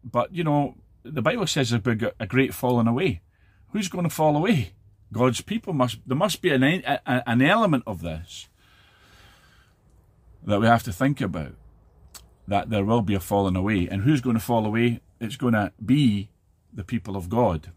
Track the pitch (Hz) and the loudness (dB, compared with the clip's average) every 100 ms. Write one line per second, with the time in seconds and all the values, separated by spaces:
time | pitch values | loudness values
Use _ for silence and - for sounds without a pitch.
0 | 120 120 - 180 165 147 143 - _ _ | -4 -4 -4 -2 0 0 0 -6 _ _
1 | - 151 110 240 180 - 127 117 110 110 | -12 -4 -2 -2 -2 -2 0 0 0 -2
2 | 113 - 107 123 131 - 123 123 117 117 | -2 -6 -2 2 2 0 0 2 2 2
3 | 180 - _ _ _ _ _ 202 190 - | -2 -4 _ _ _ _ _ -6 -4 -4
4 | 170 - 156 147 185 185 95 - - _ | -4 0 2 2 2 2 0 -10 -20 _
5 | - 107 127 113 - 220 214 156 123 107 | -10 0 0 0 -4 -8 -4 -2 -2 -2
6 | - 131 202 - 180 135 135 180 127 143 | -6 0 0 0 0 4 4 2 -2 -4
7 | - 123 - 117 139 214 214 139 117 92 | -2 -2 0 4 4 4 4 0 -2 -8
8 | 85 80 85 - - _ _ _ _ _ | -8 -10 -12 -18 -20 _ _ _ _ _
9 | _ - - _ _ _ _ _ _ _ | _ -20 -20 _ _ _ _ _ _ _
10 | _ _ _ - 85 101 113 117 - 92 | _ _ _ -18 -2 2 4 4 2 -2
11 | 131 143 107 87 71 - - _ _ _ | -2 0 -4 -4 -10 -14 -20 _ _ _
12 | - - - _ - 101 90 107 98 117 | -20 -20 -20 _ -4 -2 0 -2 2 2
13 | 98 98 - 101 98 92 98 107 87 98 | 2 -2 0 0 2 0 0 0 -2 0
14 | 110 151 127 113 - 120 107 110 120 117 | 2 2 2 -2 0 0 0 2 0 0
15 | _ _ - 151 123 113 101 _ 101 131 | _ _ -10 -4 0 0 0 _ 0 4
16 | 135 101 104 _ _ _ _ - 95 113 | 4 2 -4 _ _ _ _ -14 -8 -8
17 | 95 98 87 113 117 82 - | -6 -8 -2 2 2 0 -6